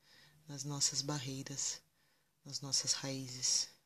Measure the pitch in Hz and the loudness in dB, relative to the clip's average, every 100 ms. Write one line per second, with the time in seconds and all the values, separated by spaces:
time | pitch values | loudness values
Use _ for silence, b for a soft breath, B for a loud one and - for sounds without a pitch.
0 | B B B B - 143 139 143 139 135 | B B B B -12 -8 -4 2 2 2
1 | 139 147 131 135 135 139 - - _ b | 0 0 -2 -6 -6 -2 -2 -4 _ b
2 | b b b b 143 131 139 135 131 - | b b b b -10 -6 2 2 4 0
3 | 139 135 131 127 127 - - - | 0 -4 -4 -2 4 4 2 -6